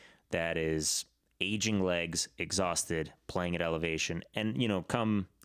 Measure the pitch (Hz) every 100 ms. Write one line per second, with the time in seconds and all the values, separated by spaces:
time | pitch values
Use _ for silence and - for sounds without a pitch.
0 | - - _ 87 82 82 80 78 78 -
1 | - _ _ - 95 107 110 104 92 87
2 | 85 82 - - 82 87 90 82 - 82
3 | 76 - - 92 87 85 82 82 82 80
4 | - 85 - - 107 127 120 95 - 120
5 | 110 104 92 _